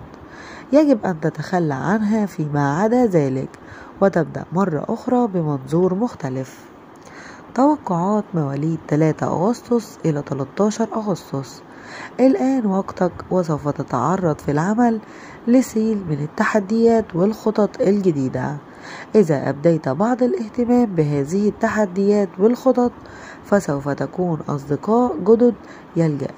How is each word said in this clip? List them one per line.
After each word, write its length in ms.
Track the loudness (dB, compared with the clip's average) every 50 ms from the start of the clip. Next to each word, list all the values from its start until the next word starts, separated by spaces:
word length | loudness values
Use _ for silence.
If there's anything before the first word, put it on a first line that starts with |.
| -12 -16 -20 -20 -20 -20 -20 -20 -20 -18 -18 -14 -4 2 4
يجب 320 | 4 6 6 4 2 2
أن 140 | -4 -4 -2
تتخلى 540 | -4 -4 -4 -4 -6 -2 0 0 0 0 -2
عنها 520 | -2 -2 0 0 0 0 0 0 0 0
فيما 540 | -2 -4 -4 -4 -2 0 0 2 2 2 2
عدا 260 | 2 2 4 4 2
ذلك، 440 | 4 4 2 2 2 0 -4 -6 -8 -12 -18 -20 -20 -20 -18 -18 -12 -2 2
وتبدأ 440 | 2 2 2 2 -2 -2 -4 -12 -10 -4 0
مرة 320 | 0 0 0 0 -4 -4 -4
أخرى 380 | -6 -4 -2 0 0 2 0
بمنظور 680 | 0 0 -2 -2 -2 -2 -4 -4 -2 0 2 2 2 0
مختلف. 720 | 0 -2 -4 -6 -8 -8 -6 -6 -6 -8 -10 -14 -20 -20 -20 -20 -20 -20 -20 -20 -20 -20 -20 -20 -20 -20 -20 -20 -20 -16 -6 0
توقعات 680 | 4 4 4 4 2 -2 -4 -2 0 0 0 0 0 -2 -2 -2
مواليد 460 | -2 -2 -2 -2 -2 -2 -2 -4 -4 -2
تلاتة 400 | -2 2 2 2 2 2 0 -2
أغسطس 720 | -2 0 0 0 0 -2 -2 -4 -2 -2 -2 -2 -6 -12 -4 -2
إلى 160 | -2 -2 -2
تلتاشر 640 | -4 -6 -6 -6 -6 -6 -2 0 0 0 0 -2 -4 -4 -4
أغسطس. 680 | -6 -4 -4 -4 -6 -6 -8 -8 -8 -8 -10 -16 -20 -20 -20 -20 -20 -20 -18 -16 -16 -16 -10 -2 2
الآن 460 | 4 4 4 4 0 0 0 0 0
وقتك، 460 | 0 0 0 -2 -4 -2 -2 -2 -2 -2 -6 -6 -2
وسوف 360 | -2 0 0 0 -2 -2 -2
تتعرض 720 | -4 -4 -4 -6 -4 -2 0 0 0 0 0 0 -2 -2 -2
في 120 | -4 -2
العمل 480 | -2 0 0 0 2 2 2 2 2 -2 -6 -12 -20 -20 -20 -20 -16 -6 0
لسيل 500 | 2 2 2 2 2 -2 -2 0 0 -2 -2 -2 -4
من 100 | -4 -4
التحديات 960 | -4 -6 -4 -2 -2 0 0 0 0 2 2 4 4 6 4 4 2 0 0
والخطط 640 | 0 0 0 0 0 -2 0 2 2 0 0 0 0
الجديدة. 760 | 2 2 2 4 2 2 2 2 -2 -2 -2 -4 -4 -4 -6 -8 -12 -16 -20 -20 -18 -18 -16 -16 -8 0 4
إذا 340 | 4 4 4 2 0 0 -4
أبديت 400 | -4 2 2 2 2 2 0 -2
بعض 340 | -2 0 0 0 0 0 0
الاهتمام 640 | 0 0 -2 -6 -8 -4 -4 0 2 4 2 2
بهذه 640 | 2 0 0 0 0 0 -2 -2 0 0 0 0 0
التحديات 800 | 0 0 -2 -2 0 0 -2 0 0 0 2 2 4 2 2 0 0 2
والخطط، 520 | 2 2 2 2 2 2 2 4 2 0 -2 -6 -20 -20 -18 -18 -18 -18 -20 -12 -2
فسوف 440 | 0 0 0 2 0 -4 -2 -2 -4
تكون 500 | -4 -4 -4 -6 -2 -2 -2 0 -2 -2 -2 -4
أصدقاء 680 | -4 -4 -2 -4 -4 -2 0 2 2 2 2 2 -2
جدد 380 | 0 4 4 6 6 6 2 2 0 -12 -20 -20 -20 -16 -6 -2
يلجأ 320 | 0 0 0 0 -2 -6 -8 -4